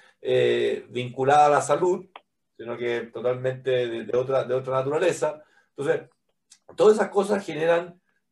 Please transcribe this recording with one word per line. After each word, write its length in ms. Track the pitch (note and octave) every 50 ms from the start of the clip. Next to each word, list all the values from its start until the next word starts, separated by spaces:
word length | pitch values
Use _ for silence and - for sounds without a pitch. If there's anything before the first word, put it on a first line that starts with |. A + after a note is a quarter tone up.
| _ _ _ _
eh, 640 | - B2+ B2+ B2+ B2 A#2+ A#2+ A#2+ A#2+ - - - - -
vinculada 560 | A#2 B2 B2+ B2 - C3+ C3 C#3 D3 D3+ D3
a 60 | D3
la 100 | D3 C3+
salud, 440 | B2+ - D3 D3+ F3 F3+ F3+ G3+ - - _ - _ _ _ _ _ _ _
sino 200 | - A#2 A#2 A#2+
que 240 | A#2 A#2+ A#2+ A#2+ A#2 A2
totalmente 840 | - - A#2+ A2+ B2 B2+ B2+ B2+ B2+ B2+ C3 - C3+ B2+ B2 B2
de, 180 | A#2 A#2 A#2 A2
de 120 | G#2 -
otra, 260 | B2 B2+ B2+ C3+ C3 A#2
de 100 | A#2+ B2+
otra 200 | B2+ B2+ C3 C3
naturaleza. 680 | C3 C3 C#3 D3 D#3+ F#3 E3+ - - - D3+ D3+ - - _ _ _ _ _
Entonces, 400 | _ - C#3 D#3+ - - - - _ _ _ _ _ _ _ _ - _ _ - -
todas 200 | - E3+ G#3+ G#3+
esas 140 | A3 G#3 G3+
cosas 360 | - G3+ G3 G3 G#3 G3 -
generan, 560 | E3 D#3 D3 D#3+ E3+ E3+ F3 F3+ F3 - _ _ _ _ _ _ _